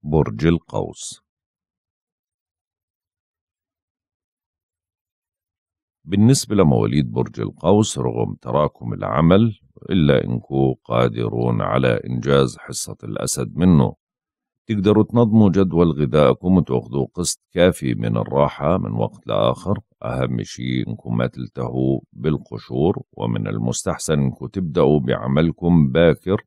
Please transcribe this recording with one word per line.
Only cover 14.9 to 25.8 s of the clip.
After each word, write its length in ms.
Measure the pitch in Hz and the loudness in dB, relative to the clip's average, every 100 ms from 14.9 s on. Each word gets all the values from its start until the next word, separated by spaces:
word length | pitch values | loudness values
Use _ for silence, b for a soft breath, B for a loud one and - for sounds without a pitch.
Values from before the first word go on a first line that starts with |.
| 104 | 4
تنظموا 460 | 107 117 113 110 104 | 2 2 4 6 6
جدول 420 | 87 95 82 87 | 4 2 4 2
غذائكم 680 | 71 71 73 67 64 90 92 | 2 0 4 4 2 2 2
وتاخذوا 500 | 71 62 55 67 65 | 2 -4 -4 -6 -6
قسط 260 | - 85 - _ | -6 -8 -8 _
كافي 400 | 85 90 85 67 53 | 2 2 2 -6 -4
من 220 | 55 55 | -4 -4
الراحة 600 | 50 69 71 - 71 92 | -2 0 0 0 -2 -2
من 140 | 52 | -4
وقت 360 | 55 55 - - | -4 -4 -6 -6
لآخر. 520 | 50 58 67 90 107 _ _ | 0 0 -2 -6 -6 _ _
أهم 400 | - 64 64 60 | -10 -6 -4 -6
شيء 460 | 50 - 62 64 53 | -8 -10 -6 -6 -6
إنكم 280 | 57 58 57 | -10 -6 -4
ما 100 | 62 | -4
تلتهوا 720 | - 62 - 60 64 65 67 _ | -6 -14 -10 -8 -2 -2 -2 _
بالقشور، 880 | 50 69 71 - 57 - 62 78 - - | -6 -4 -4 -6 -16 -10 -2 0 -2 -8
ومن 360 | - 58 55 52 | -8 -6 -4 -4
المستحسن 720 | 53 58 62 - - - 76 | -4 -4 -4 -6 -6 -2 -2
إنكم 280 | 67 57 65 | -2 -4 -10
تبدأوا 520 | - 87 69 71 76 | -8 -4 0 2 2
بعملكم 920 | 62 60 58 69 82 - 87 85 | 0 -4 -2 0 0 0 2 4